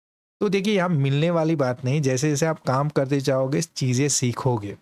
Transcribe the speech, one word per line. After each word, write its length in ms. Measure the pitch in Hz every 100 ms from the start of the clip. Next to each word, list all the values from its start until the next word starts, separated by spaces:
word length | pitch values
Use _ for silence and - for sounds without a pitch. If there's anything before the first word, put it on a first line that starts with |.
| _ _ _ _
तो 80 | 208
देखिए, 260 | 196 196 208
यहाँ 120 | 180
मिलने 420 | 160 139 139 165
वाली 260 | 170 160 165
बात 280 | 127 123
नहीं, 160 | 127 147
जैसे 300 | 139 131 151
जैसे 160 | 139 160
आप 140 | 156
काम 260 | - 131 147
करते 320 | 147 135 139
जाओगे, 420 | 135 131 131 156
चीज़ें 460 | 165 - 131 123 143
सीखोगे। 680 | - 123 113 131 120 101 95